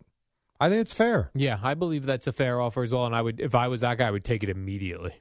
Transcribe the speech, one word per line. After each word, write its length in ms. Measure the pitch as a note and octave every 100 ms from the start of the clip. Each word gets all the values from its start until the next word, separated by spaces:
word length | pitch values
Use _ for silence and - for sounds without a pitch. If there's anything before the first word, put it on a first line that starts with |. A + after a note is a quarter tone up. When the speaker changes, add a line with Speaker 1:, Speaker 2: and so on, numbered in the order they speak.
| _ _ _ _ _ _
Speaker 1:
I 100 | E3
think 100 | G#3+
it's 120 | A3+
fair. 380 | - A#3 G#3+ F2+
Speaker 2:
Yeah, 240 | C3+ C#3 G#2+
I 120 | B2
believe 320 | D3+ F3 D3+ C3+
that's 200 | B2+ -
a 60 |
fair 280 | - B2+ B2
offer 220 | A#2+ C3
as 80 | A#2+
well. 140 | B2+ A#2+
And 80 |
I 60 | A#2
would, 180 | A2+ A#2
if 140 | C3+
I 140 | - B2
was 120 | B2
that 160 | A#2+ A#2
guy, 100 | A#2+
I 20 |
would 140 | G2+
take 180 | - A2
it 60 | G2+
immediately. 640 | F#2+ F#2+ G2 F#2+ F2 F2 -